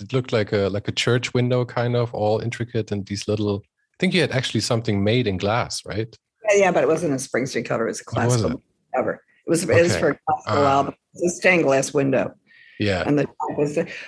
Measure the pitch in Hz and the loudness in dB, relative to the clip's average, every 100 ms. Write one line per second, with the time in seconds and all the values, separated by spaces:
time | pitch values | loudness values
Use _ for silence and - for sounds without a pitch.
0 | 98 131 123 117 104 107 98 101 104 98 | -6 -4 0 -2 0 0 0 -2 -4 -2
1 | - 120 120 123 123 123 120 - 120 120 | 0 0 0 0 2 0 -2 -2 0 0
2 | 117 120 104 107 113 - 120 113 104 101 | -2 -2 0 0 -2 -6 -4 -4 -4 -6
3 | 95 101 - 107 104 101 - _ _ - | -6 -6 -4 -2 -2 -4 -8 _ _ -4
4 | 185 175 139 135 - 113 - 117 117 101 | 0 2 2 0 -2 -2 0 -2 0 0
5 | 101 120 113 92 101 117 98 - - 98 | 2 2 0 0 0 0 -2 -8 -8 -6
6 | 113 - _ _ 214 202 185 170 135 156 | -8 -10 _ _ 2 4 4 4 2 2
7 | 165 131 - 120 131 120 - 120 113 - | 0 -4 -4 -4 -2 -4 -4 -2 -2 -6
8 | - 120 117 123 117 127 _ _ _ 127 | -6 -2 2 2 0 -4 _ _ _ -4
9 | 110 - _ _ - 165 180 165 170 - | -4 -6 _ _ -2 -2 4 4 4 4
10 | 165 - - 151 - 139 143 139 139 - | 0 -2 -4 -4 -2 2 4 2 0 -6
11 | _ - 175 - 190 180 139 135 135 147 | _ -4 -4 2 4 4 4 2 2 0
12 | 139 127 92 - _ - - - 104 90 | 2 0 -2 -8 _ -20 -14 -4 0 0
13 | 92 147 127 - - - 147 151 180 - | 2 2 0 -4 -6 -2 -2 -2 -4 -8